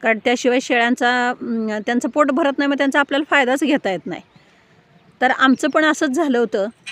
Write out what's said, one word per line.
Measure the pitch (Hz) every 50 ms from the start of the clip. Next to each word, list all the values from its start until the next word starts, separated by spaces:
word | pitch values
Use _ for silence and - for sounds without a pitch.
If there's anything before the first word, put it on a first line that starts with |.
कारण | - 226 226 214 -
त्याशिवाय | 254 247 - - 247 247 262
शेळ्यांचा, | - - 262 240 233 240 247 - 262 240 247 247 240 247
अं, | 247 - - 233 233 226 220 220 208 214 208
त्यांचं | - 240 247 - 269
पोट | - 294 302 285
भरत | 269 294 339 277 269
नाही, | - 285 285
मग | 285
त्यांचा | 262 285 277 262 302
आपल्याला | 277 - 277 277 311 -
फायदाच | 330 285 262 240 254 285 320
घेता | 262 294 262 - 196
येत | 185 165 -
नाही. | 190 160 - - _ _ _ _ _ _ _ _ _ _ _ _ _ _ _ _ _ _ _
तर | 247 262
आमचं | 262 - 262 262 254 - - 302
पण | - 320 311
असंच | 311 294 - 320 294
झालं | 254 320 330 285 247
होतं | 240 233 226 - 214 190 220 - _ _ -